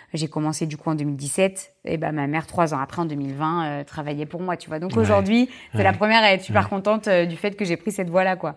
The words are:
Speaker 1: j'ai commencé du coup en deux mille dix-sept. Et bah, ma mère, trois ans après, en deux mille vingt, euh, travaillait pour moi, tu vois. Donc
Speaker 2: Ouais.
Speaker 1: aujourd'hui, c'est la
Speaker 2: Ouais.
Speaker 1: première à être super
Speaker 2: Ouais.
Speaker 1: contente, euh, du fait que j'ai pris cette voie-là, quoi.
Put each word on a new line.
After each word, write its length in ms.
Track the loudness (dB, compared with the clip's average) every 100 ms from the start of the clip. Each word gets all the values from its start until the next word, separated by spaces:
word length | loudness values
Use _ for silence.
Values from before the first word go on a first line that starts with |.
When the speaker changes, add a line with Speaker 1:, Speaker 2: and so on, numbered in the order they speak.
| -10
Speaker 1:
j'ai 140 | -6 -4
commencé 380 | -2 -2 -2 -4
du 100 | -4
coup 140 | -4
en 60 | -2
deux 80 |
mille 120 | -2 -4
dix-sept. 560 | -4 0 0 0 -14 _
Et 120 | -6 -4
bah, 140 | -2
ma 160 | -2 -2
mère, 200 | -2 -2
trois 260 | 0 0
ans 60 | 0
après, 200 | -4 -4
en 40 | -4
deux 80 |
mille 200 | -4 -6
vingt, 300 | -4 -2 -2
euh, 200 | -2 -6
travaillait 420 | -8 -8 -6 -6 -6
pour 140 | -6
moi, 140 | -6 -6
tu 120 | -6
vois. 120 | -8
Donc 120 | -2 2
Speaker 2:
Ouais. 60 |
Speaker 1:
aujourd'hui, 460 | 4 4 4 2 2 -2 -6
c'est 100 | 2
la 60 | 2
Speaker 2:
Ouais. 40 | 4
Speaker 1:
première 260 | 4 6
à 100 | 6
être 100 | 4
super 220 | 2 0
Speaker 2:
Ouais. 40 | 2
Speaker 1:
contente, 380 | 0 0 0 4
euh, 200 | 4 2
du 100 | 0
fait 160 | -4 -2
que 80 |
j'ai 120 | -2 -2
pris 160 | -2
cette 180 | -4 0
voie-là, 240 | 2 2 0
quoi. 200 | -4